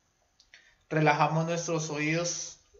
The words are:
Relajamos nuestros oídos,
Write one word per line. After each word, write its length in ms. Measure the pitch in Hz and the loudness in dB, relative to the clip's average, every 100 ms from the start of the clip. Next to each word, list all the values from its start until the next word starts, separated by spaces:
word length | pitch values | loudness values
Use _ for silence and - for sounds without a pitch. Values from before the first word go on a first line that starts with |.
| _ _ _ _ _ - _ _ - | _ _ _ _ _ -20 _ _ -6
Relajamos 560 | 156 151 147 147 160 165 | 2 4 4 4 2 -2
nuestros 420 | 170 165 160 156 | -2 -2 -4 -4
oídos, 720 | 147 151 165 175 - - - _ - | -4 -2 -2 -2 -6 -10 -16 _ -20